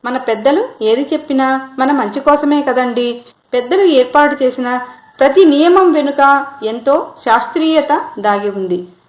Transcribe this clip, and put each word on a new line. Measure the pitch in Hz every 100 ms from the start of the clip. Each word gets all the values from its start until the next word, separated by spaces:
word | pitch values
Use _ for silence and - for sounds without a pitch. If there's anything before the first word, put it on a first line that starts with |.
| 240
మన | 262
పెద్దలు | 254 214 233 311 508 -
ఏది | 214 240 285
చెప్పినా | 302 - 269 262 269 - -
మన | 262
మంచి | 285 208 285
కోసమే | 285 294 294 294
కదండి. | 277 247 254 240 240 240 - _ _
పెద్దలు | 247 247 381
ఏర్పాటు | 381 269 247 294 294 285
చేసిన | 254 254 247 247 247 - _ -
ప్రతి | 269 320 349
నియమం | 285 339 370 370
వెనుక | 302 285 277 277 277 294 -
ఎంతో | 214 233 254 302 - - 247
శాస్త్రీయత | 233 240 320 320 311 - 320 - -
దాగి | 202 202 202
ఉంది. | 196 185 180 180 _